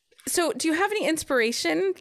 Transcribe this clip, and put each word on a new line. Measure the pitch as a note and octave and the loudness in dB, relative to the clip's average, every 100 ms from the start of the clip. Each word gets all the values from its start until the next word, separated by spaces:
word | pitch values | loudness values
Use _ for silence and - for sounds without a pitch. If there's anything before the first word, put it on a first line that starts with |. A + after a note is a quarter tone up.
| _ _ - | _ _ -4
so | F4+ D#4+ | 0 0
do | - D#4+ | 0 0
you | |
have | D#4+ G4+ | 0 0
any | G#4 D4+ | 0 0
inspiration? | D#4+ - B3+ A3+ A#3 E4+ D#4+ F#4+ F#4 | -2 0 0 0 0 0 0 0 -2